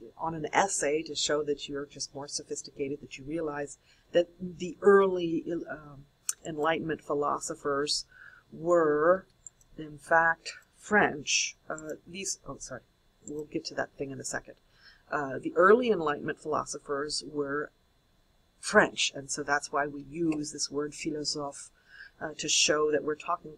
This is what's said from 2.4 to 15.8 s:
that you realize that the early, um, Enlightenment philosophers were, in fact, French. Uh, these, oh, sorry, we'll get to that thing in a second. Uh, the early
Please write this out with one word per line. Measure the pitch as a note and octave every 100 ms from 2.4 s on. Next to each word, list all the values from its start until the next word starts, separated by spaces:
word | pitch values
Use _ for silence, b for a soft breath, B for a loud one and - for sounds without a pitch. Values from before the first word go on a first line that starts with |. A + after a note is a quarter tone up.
| - C#3+ - - C#3 D3
that | C3 -
you |
realize | C3+ D#3+ D#3 C#3+ D3 - b b b
that | F3 F3 -
the | F3+ E3 F3+ D3
early, | G3+ G3 G3 F3+ E3+ E3 - E3+ -
um, | C#3 D3 C#3 C#3+ _ - -
Enlightenment | F3+ D#3 D3+ D#3+ D#3+ D3
philosophers | - D3 C#3+ C#3+ - D#3 D3 C#3 D3 - - B B B B
were, | D3 E3 F3 D#3 D3 D#3+ F#3+ - _ - _ _ -
in | D#3 D3
fact, | - E3 E3 E3 - - _ _
French. | - G#3 D3+ D3 C3 - - - -
Uh, | D#3 D#3 D3 -
these, | F3 F#3+ - -
oh, | C3
sorry, | - B2 _ _ _ _ -
we'll | D3
get | D3+ E3 -
to |
that | - B2+
thing | - C#3
in | C3
a |
second. | B2+ B2 - - _ b b b b
Uh, | D3+ C#3 C3+
the | D#3
early | D#3+ F#3 A3+